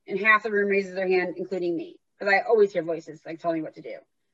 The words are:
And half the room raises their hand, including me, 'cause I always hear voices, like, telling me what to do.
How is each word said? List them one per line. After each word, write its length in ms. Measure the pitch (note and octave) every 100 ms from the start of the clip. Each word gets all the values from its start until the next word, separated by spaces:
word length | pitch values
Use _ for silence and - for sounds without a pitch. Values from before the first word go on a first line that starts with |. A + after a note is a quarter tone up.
| -
And 120 | G3
half 220 | G#3+ G#3+
the 80 | A3+
room 180 | G3+ G3+
raises 260 | G3 F#3
their 140 | F3+ F#3
hand, 260 | F#3 F3+ F3
including 360 | F3 F#3 F3 E3
me, 200 | - - _ _
'cause 100 | G3
I 120 | G3
always 320 | - A3+ G3+
hear 100 | F#3
voices, 400 | D#3+ E3 E3 D3+
like, 160 | D3+ E3
telling 180 | E3+ E3
me 40 |
what 120 | D#3 -
to 60 |
do. 140 | C3 G2 - _ _